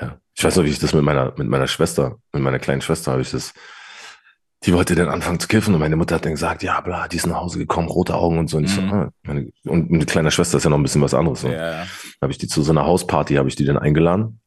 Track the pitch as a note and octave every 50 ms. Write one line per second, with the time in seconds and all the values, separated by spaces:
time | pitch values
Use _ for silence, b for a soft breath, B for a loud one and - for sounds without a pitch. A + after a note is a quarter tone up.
0 | - - - - _ _ _ - - D#2+ E2+ F#2 E2 D2+ D2 - - D2+ - D#2
1 | D2 D2 D2 C2+ C2 C2 - - C#2+ A1 B1+ C2+ C2 C2 - - D#2+ - - -
2 | C#2 C2 - - _ _ - D2 C2+ C2+ C2 - - - C#3 C3+ - - - -
3 | - - C2 C2 - - - B1+ - - B B B B B B B B B B
4 | B B B B B B B B _ _ _ _ - - F2+ F2 F#2 F2 F2+ E2
5 | F2 D2+ C#2 - - F2 F2+ E2 - - A2 A2 G2+ G#2+ F#2+ D#2 D#2 D#2 D#2 D#2+
6 | E2+ - E2+ D#2+ - F2 D#2 D2 F2 - - - - F#2 F2 - - F2+ F2+ E2+
7 | - - E2+ E2+ - F2 E2 E2 F2 F2 E2+ E2+ - - - E2+ E2+ E2 - F2
8 | F2+ - F2 E2+ F2 E2+ E2 E2 D#2+ D#2 D#2+ D#2 D2+ F#2 G2 G2+ F#2+ G2 G2 G2+
9 | D2+ C2 - _ _ - D2 C#2+ C2 - - _ _ - E2+ E2+ D2+ - F2 E2
10 | D2 - - E2 D#2+ D2+ - - F2 - - C#2 - D#2+ D2+ D2 C#2+ C2+ - D2+
11 | C#2+ - - B1+ D#2+ E2+ C3 - - - E2 D#2+ D#2+ E2 D#2+ D#2+ F2+ F#2 B B
12 | B B B _ - C2 - - - - - D#2+ D2 D2+ D#2 D2+ C#2 D2 F2+ F2+
13 | - - - D2+ D2+ - C#2+ C#2 C#2 C2+ - - D2 C#2 C#2+ - - D2+ D2+ D#2+
14 | E2 E2+ F2 G2+ A2+ A2+ - - _